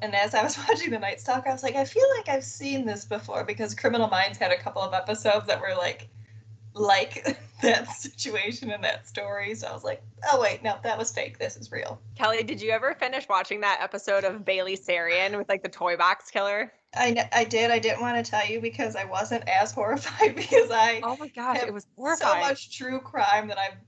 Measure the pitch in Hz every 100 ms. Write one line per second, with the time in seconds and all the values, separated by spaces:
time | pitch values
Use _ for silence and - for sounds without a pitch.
0 | 214 202 214 226 285 - - 427 339 220
1 | 196 - - 262 269 262 262 269 269 427
2 | 539 494 370 269 262 - 277 269 233 208
3 | - 214 - 196 208 214 208 214 262 233
4 | 220 185 196 202 190 180 - 196 185 185
5 | 185 214 220 208 202 - 190 185 - -
6 | - - - - - - - - 208 196
7 | - - - - - - 240 208 240 -
8 | 277 - 254 214 202 240 233 208 175 -
9 | - - 202 202 202 220 - - - -
10 | - - 294 269 214 185 220 202 233 214
11 | 226 - - - - - - - - 107
12 | - - 214 226 233 208 214 220 262 -
13 | 254 262 - 190 190 208 202 - 190 196
14 | - 196 190 208 190 190 185 190 - 175
15 | 170 175 196 208 202 196 185 - 180 170
16 | 175 202 - 214 202 202 233 - _ -
17 | 247 240 - 240 226 226 233 233 220 214
18 | 240 240 233 208 208 226 226 233 220 208
19 | 196 185 220 233 - 190 220 240 208 277
20 | - - 427 226 - - 233 226 226 220
21 | 233 269 302 - 247 254 240 208 - -
22 | 269 330 - 302 285 277 - - 254 262
23 | - 277 202 208 214 196 196 190